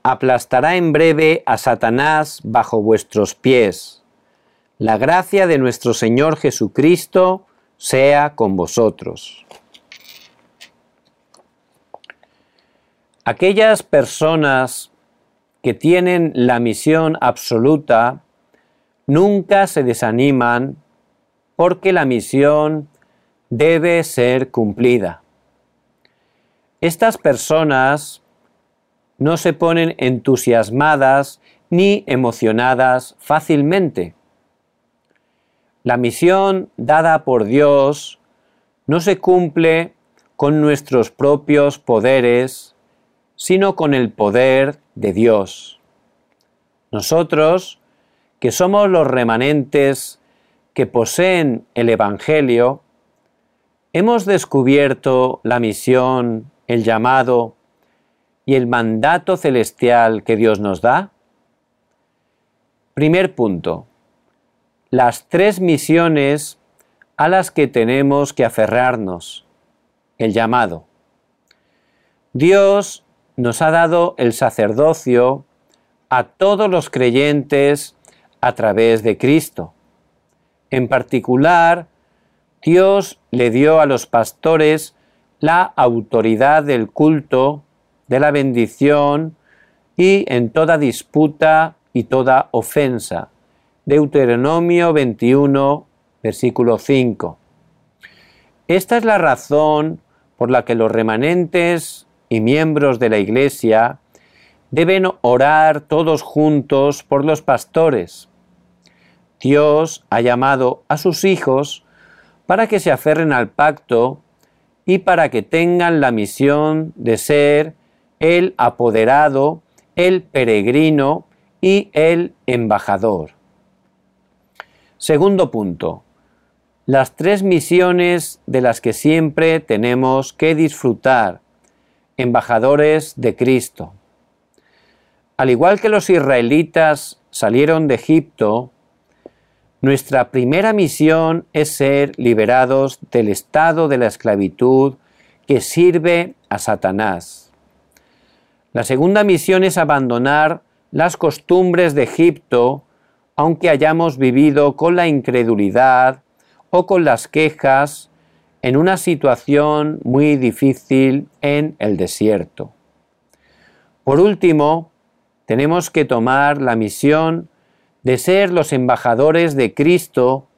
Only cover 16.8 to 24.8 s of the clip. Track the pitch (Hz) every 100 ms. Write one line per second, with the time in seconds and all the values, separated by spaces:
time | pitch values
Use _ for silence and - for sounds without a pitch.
16.8 | 156 160 160 160 123 - - 117 131 151
17.8 | - 113 120 135 _ _ _ _ _ _
18.8 | _ _ - 147 196 202 - 196 190 160
19.8 | 127 113 117 117 143 131 120 120 135 -
20.8 | _ _ _ _ _ _ _ - 170 180
21.8 | 190 180 139 120 - 135 143 151 151 156
22.8 | 147 _ _ _ _ _ _ 113 151 165
23.8 | 170 170 165 - 123 127 127 - 107 101